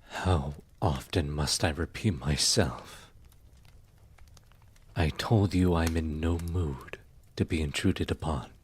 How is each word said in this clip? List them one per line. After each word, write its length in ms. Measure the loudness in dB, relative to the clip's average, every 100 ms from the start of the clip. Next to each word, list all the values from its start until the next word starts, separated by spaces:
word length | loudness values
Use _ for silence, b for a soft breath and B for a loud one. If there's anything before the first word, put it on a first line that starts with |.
| -12
How 460 | -4 0 0 0 -10 -16 -2
often 480 | 0 0 -2 -2 -2
must 340 | -2 -2 0
I 60 | 0
repeat 480 | 0 -4 -2 -2 0
myself? 920 | -2 0 2 4 2 0 -14 -20 -20 -20 -20 -20 -20 -20 -20 -20 -20 -20 -20 -20 -20 -20 -20 -20 -20 -20 -14 -2
I 140 | -2
told 440 | 0 2 4 4
you 200 | 4 4
I'm 220 | 4 2 2
in 240 | -2 -2
no 180 | 0 0
mood 600 | -2 -2 -2 -4 -12 -16 -18 -20 -20 -4
to 80 |
be 160 | -2 0
intruded 500 | -2 0 0 0 -2
upon. 400 | -2 -2 -4 -6 -18